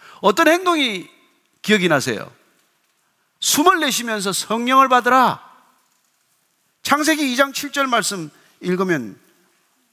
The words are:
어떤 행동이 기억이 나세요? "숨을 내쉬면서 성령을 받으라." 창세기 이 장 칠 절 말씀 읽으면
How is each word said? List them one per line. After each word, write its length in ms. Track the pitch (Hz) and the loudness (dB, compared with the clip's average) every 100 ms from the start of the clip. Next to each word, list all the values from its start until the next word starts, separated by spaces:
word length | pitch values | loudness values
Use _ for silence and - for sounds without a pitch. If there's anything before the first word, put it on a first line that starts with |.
| - - | -20 -2
어떤 280 | 196 214 320 | 0 2 2
행동이 600 | 349 370 330 254 196 135 _ _ _ _ _ | 2 0 -2 -2 -4 -12 _ _ _ _ _
기억이 260 | - 214 175 | 0 0 2
나세요? 420 | 147 123 101 90 _ _ _ _ _ _ _ _ _ _ - | 0 0 -6 -8 _ _ _ _ _ _ _ _ _ _ -8
"숨을 400 | - - 339 370 | -2 2 4 4
내쉬면서 520 | 294 226 240 214 196 | 0 -4 -4 -4 -4
성령을 560 | 180 - 220 240 262 269 | -6 -4 -4 2 4 4
받으라." 520 | 254 233 262 233 - - _ _ _ _ _ _ _ _ _ _ _ _ _ | 4 2 2 2 0 -12 _ _ _ _ _ _ _ _ _ _ _ _ _
창세기 500 | - 285 302 302 277 | 0 0 2 0 -2
이 40 | 247 | 0
장 160 | 277 | -2
칠 200 | 254 285 | -2 -8
절 140 | 285 269 | -4 -2
말씀 420 | 233 175 196 151 _ _ _ | -2 -2 -6 -10 _ _ _
읽으면 580 | 180 180 190 160 110 85 _ _ _ _ _ _ _ | -6 -4 -2 -2 -4 -14 _ _ _ _ _ _ _